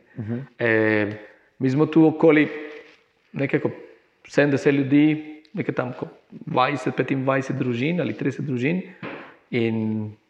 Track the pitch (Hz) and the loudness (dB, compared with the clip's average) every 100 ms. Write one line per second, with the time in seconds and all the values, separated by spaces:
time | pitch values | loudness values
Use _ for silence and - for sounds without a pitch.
0 | _ - 107 120 135 - 120 110 110 107 | _ -12 -8 -8 -10 -2 2 4 4 2
1 | 104 110 - _ _ _ 131 135 151 160 | 0 -6 -16 _ _ _ 0 2 4 6
2 | 160 156 165 151 147 - - - - _ | 4 6 6 6 2 -4 -12 -16 -20 _
3 | _ _ _ 147 139 147 - - - - | _ _ _ -6 -2 0 -2 -6 -18 -20
4 | _ _ - - 143 131 147 139 131 143 | _ _ -2 2 4 4 2 2 4 4
5 | 156 151 - - _ 180 147 135 127 127 | 4 2 -6 -18 _ -6 -4 -4 -6 -8
6 | - - _ - - 139 127 143 139 127 | -12 -14 _ -18 -6 0 0 0 -4 -2
7 | 131 135 131 135 131 131 127 117 143 175 | -2 -2 0 -2 -2 -4 -2 -2 -2 -2
8 | 127 110 139 131 139 123 131 185 - - | -4 -4 -6 -4 -6 -2 -2 -2 -6 -14
9 | - - - - _ 120 113 110 110 110 | -14 -14 -18 -20 _ -2 0 -2 -2 -4
10 | 107 107 | -6 -12